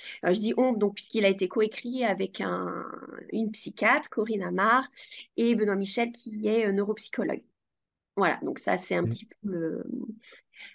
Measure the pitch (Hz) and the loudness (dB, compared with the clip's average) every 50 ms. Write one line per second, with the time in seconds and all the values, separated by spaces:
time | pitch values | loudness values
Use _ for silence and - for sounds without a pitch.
0 | - - - - - 175 180 214 208 220 233 - 254 262 247 214 208 202 202 - | -12 -12 -10 -2 2 2 2 4 2 2 4 4 4 4 4 4 2 0 0 -2
1 | - - - 226 208 196 190 196 190 180 - 233 214 214 214 - - 240 247 262 | -6 -2 0 4 4 4 4 4 0 0 2 2 0 2 0 -6 -8 -6 -2 0
2 | 247 220 190 185 196 196 196 - 202 190 175 180 185 175 180 180 - - - - | 0 0 0 0 -2 -4 -4 -4 -4 -2 -2 -2 -4 -4 -6 -6 -8 -10 -12 -12
3 | - - - - - - - 208 226 214 214 - - 214 208 - 208 214 254 302 | -14 -14 -14 -16 -12 -6 -4 -2 -2 -2 -2 -4 -4 -6 -4 0 2 4 4 4
4 | 294 - - - 214 226 226 202 185 175 180 185 196 220 233 262 262 - _ - | 2 -2 -4 -2 -2 0 -2 -2 -2 -2 0 2 4 6 4 4 2 0 _ -10
5 | - - - - - - _ - 226 233 233 202 214 208 196 196 196 196 - 240 | -10 -10 -10 -14 -16 -8 _ 2 4 4 4 4 4 2 2 0 0 0 0 0
6 | 233 240 233 - - 240 214 214 214 208 214 226 226 202 196 196 208 202 214 - | 0 -2 -4 -8 -12 -10 -8 -2 0 2 2 4 4 2 2 2 0 0 -2 -4
7 | - - - - 214 - - - - _ _ _ _ _ _ _ _ _ _ _ | -6 -6 -4 -4 -2 -2 -2 -4 -8 _ _ _ _ _ _ _ _ _ _ _
8 | _ _ _ - 196 165 143 - - - - - - - 185 180 - - 185 175 | _ _ _ 2 4 4 2 2 -2 -4 -4 -2 0 0 0 2 0 0 0 0
9 | 160 113 117 - - - - _ - 208 185 170 165 160 - - - - - - | 2 0 -2 -4 -8 -14 -18 _ -6 -4 -4 -2 -2 -2 -4 -4 -6 -6 -6 -6
10 | - - - - - - - - - _ _ - - - - | -8 -8 -10 -14 -18 -20 -20 -20 -20 _ _ -20 -20 -20 -20